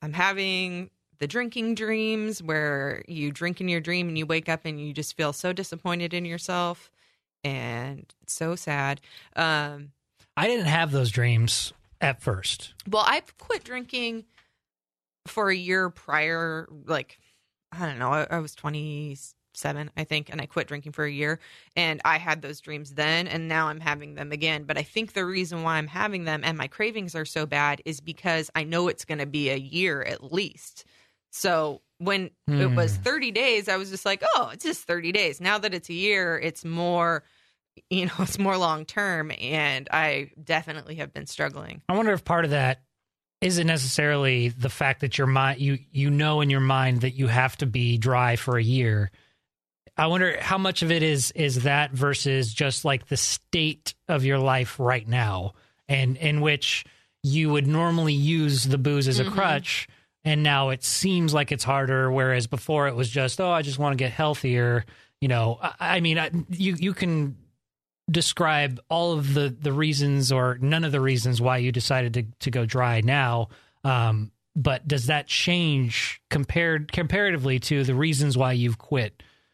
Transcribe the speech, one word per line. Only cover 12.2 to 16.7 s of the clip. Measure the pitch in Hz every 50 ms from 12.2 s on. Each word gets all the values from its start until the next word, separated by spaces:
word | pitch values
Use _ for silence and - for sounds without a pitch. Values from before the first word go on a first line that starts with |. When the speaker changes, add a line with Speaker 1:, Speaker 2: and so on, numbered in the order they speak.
Speaker 2:
first. | - 135 101 95 - - - - - - - - - 196
Speaker 1:
Well, | 202 214 214
I've | - 262 330 - - _ _
quit | - - 453 - -
drinking | - 254 247 247 240 - 247 240 233 226 226 220 _ _ _ _ _ _ _ _ _ _ _ _ _ _ _ _ _ _ _ -
for | - - 226 208 196
a | 185
year | 185 180 180 185 190 185 180
prior, | 165 - - - 147 151 151 160 165 165 165 165 160 160 160 -